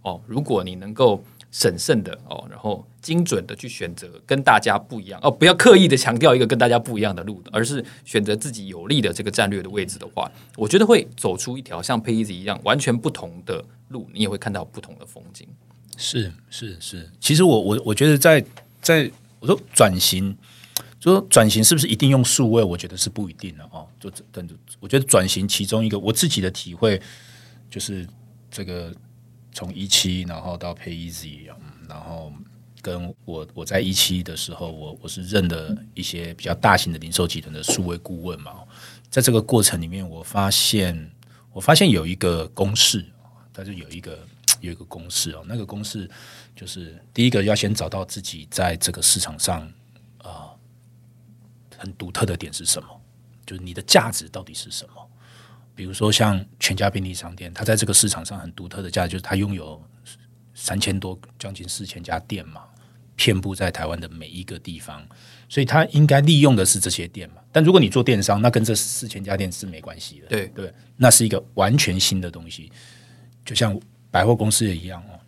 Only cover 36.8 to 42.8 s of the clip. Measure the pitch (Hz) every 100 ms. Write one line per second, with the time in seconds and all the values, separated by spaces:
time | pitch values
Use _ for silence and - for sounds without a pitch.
36.8 | - 80 80 85 87 82 76 78 78 -
37.8 | 90 87 - 87 87 80 73 - - -
38.8 | - - _ - 123 117 107 120 101 90
39.8 | 82 92 92 80 80 104 98 98 - 110
40.8 | 92 82 78 - - - _ - - 160
41.8 | 196 98 80 95 92 82 80 - 98 110